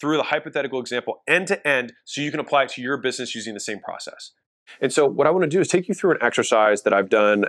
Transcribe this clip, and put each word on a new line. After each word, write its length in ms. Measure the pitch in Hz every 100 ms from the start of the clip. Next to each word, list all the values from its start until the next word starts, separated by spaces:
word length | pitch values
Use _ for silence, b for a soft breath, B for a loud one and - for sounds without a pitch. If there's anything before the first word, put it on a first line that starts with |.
through 160 | 143 156
the 60 |
hypothetical 560 | 127 151 156 147 135 127
example 420 | 113 123 117 - -
end 200 | 170 190
to 200 | 190 147
end 260 | 135 120 b
so 160 | - 143
you 120 | 147
can 80 | 151
apply 240 | 135 143
it 60 | 127
to 120 | -
your 160 | 123 139
business 380 | 127 120 120 113
using 180 | 110
the 60 | 101
same 200 | - 104
process. 520 | - - - - - _ _ _ _ B
And 100 | 135
so 140 | 156 139
what 220 | 95 143
I 20 |
wanna 160 | 185 160
do 160 | 180
is 60 | 160
take 200 | 202 180
you 60 |
through 180 | 196 185
an 60 | 156
exercise 640 | 120 - 113 113 107 104
that 120 | 107
I've 160 | 101 98
done 360 | 110 104 104